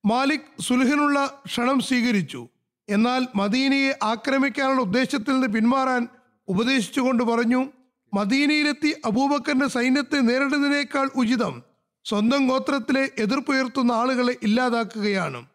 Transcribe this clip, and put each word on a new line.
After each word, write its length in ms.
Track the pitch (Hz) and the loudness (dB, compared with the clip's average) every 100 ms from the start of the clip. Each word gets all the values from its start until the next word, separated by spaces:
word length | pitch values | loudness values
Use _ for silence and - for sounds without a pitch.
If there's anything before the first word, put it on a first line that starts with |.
| 208 | 0
മാലിക് 560 | 240 277 302 - - | 0 0 -2 -6 -12
സുൽഹിനുള്ള 800 | - 247 254 294 294 285 277 277 - | -2 2 2 2 2 0 -2 -6 -10
ക്ഷണം 340 | - 240 269 | -2 0 0
സ്വീകരിച്ചു. 680 | - 247 233 208 151 127 117 _ _ _ - | 0 0 2 0 -2 -10 -16 _ _ _ -4
എന്നാൽ 380 | 202 233 254 254 202 | 0 2 0 -2 -2
മദീനയെ 600 | 202 247 269 277 269 269 | 0 2 2 2 0 0
ആക്രമിക്കാനുള്ള 800 | 214 226 269 269 269 254 269 262 | -2 -2 0 0 0 0 0 0
ഉദ്ദേശത്തിൽ 500 | 214 233 262 277 208 | 0 0 0 -2 0
നിന്ന് 140 | 262 254 | 0 0
പിന്മാറാൻ 640 | 220 226 269 262 254 240 - _ _ - | 2 2 2 2 0 -4 -10 _ _ -4
ഉപദേശിച്ചുകൊണ്ട് 760 | 185 240 269 190 - 254 240 | -2 2 0 0 -2 0 2
പറഞ്ഞു, 420 | 233 233 233 254 269 _ _ _ _ | 2 2 2 0 -2 _ _ _ _
"മദീനയിലെത്തി 800 | 202 202 269 294 302 294 294 302 311 | -4 0 2 2 2 0 0 -2 -2
അബൂബക്കറിന്റെ 640 | 233 208 277 285 - 269 277 | -2 0 0 0 0 0 0
സൈന്യത്തെ 480 | 247 247 269 262 285 | 0 2 0 0 2
നേരിടുന്നതിനേക്കാൾ 960 | 233 247 277 285 285 285 285 277 269 | 2 2 0 0 2 0 -2 -2 -2
ഉചിതം 480 | 262 226 240 202 123 _ _ _ _ | 0 0 0 -2 -6 _ _ _ _
സ്വന്തം 440 | - 208 220 277 262 | -4 0 2 2 2
ഗോത്രത്തിലെ 640 | 262 262 277 220 269 269 - | 0 -2 -4 0 0 0 -2
എതിർപ്പുയർത്തുന്ന 760 | 214 277 285 269 254 277 240 | -2 -2 0 -2 0 0 0
ആളുകളെ 440 | 226 247 254 247 240 | 0 0 0 -2 -2
ഇല്ലാതാക്കുകയാണ്." 1040 | 214 226 254 233 220 226 208 196 156 127 123 | 0 0 2 0 -4 -4 -2 -2 -4 -8 -16